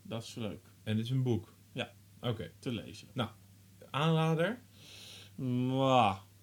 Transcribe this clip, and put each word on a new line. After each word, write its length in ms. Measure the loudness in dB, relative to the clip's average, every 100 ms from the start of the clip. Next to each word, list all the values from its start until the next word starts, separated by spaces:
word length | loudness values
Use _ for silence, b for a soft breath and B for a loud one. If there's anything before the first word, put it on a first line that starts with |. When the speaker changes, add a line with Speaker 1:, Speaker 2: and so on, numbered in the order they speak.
Speaker 1:
Dat 200 | -10 -10
is 120 | -8
leuk. 300 | -6 -6 -8 -14 -10
Speaker 2:
En 140 | -2 0
dit 80 |
is 60 | 0
een 120 | 0
boek? 320 | 2 0 -2 -20 -12
Speaker 1:
Ja. 200 | -8 -8 -10 -20 -8
Speaker 2:
Oké. 300 | -4 -4 -8 -10
Speaker 1:
Te 140 | -6
lezen. 360 | -6 -8 -14 -10
Speaker 2:
Nou, 180 | -6 -6 -8 -20 -20 -20 -20 -8
aanrader? 720 | -2 2 4 4 2 0 -4 -12 B B B B B B
Speaker 1:
Mwah. 840 | -6 -2 0 2 4 6 6 6 2 -8 -20